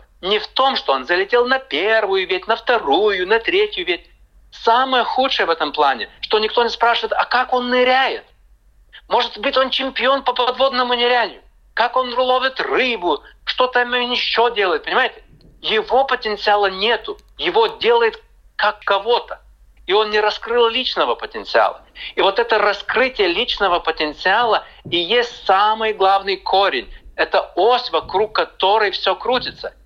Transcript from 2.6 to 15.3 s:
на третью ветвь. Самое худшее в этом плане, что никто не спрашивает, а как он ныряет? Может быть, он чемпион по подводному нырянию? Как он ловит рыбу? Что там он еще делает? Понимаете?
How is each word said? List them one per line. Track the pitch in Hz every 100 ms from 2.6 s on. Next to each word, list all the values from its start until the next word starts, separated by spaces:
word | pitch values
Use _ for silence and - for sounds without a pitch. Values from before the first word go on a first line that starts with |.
| - 240 214 151 208 196 180
на | 226
третью | 226 180 208 - 180
ветвь. | 339 - _ - _ -
Самое | - - 226 262 262
худшее | 220 - 262 - 185
в |
этом | 165 151
плане, | 147 147 127 104 -
что | - 208
никто | 214 -
не | 233
спрашивает, | - 233 226 220
а | - -
как | 247 254
он | 254 247
ныряет? | 254 254 254 254 120 - _ _ _ _ _ _ - -
Может | 208 233 -
быть, | 233 262
он | 262
чемпион | - 262 - 233 277
по | 269
подводному | 247 247 254 269 247 247 240
нырянию? | 240 247 214 - - _ _ -
Как | 233 240
он | 254 240
ловит | 254 254 262 262
рыбу? | 170 143 254 233 180 147 - -
Что | - - 254
там | 254 240
он | 247 247
еще | 247 - - 233
делает? | 208 196 156 160
Понимаете? | 185 254 - -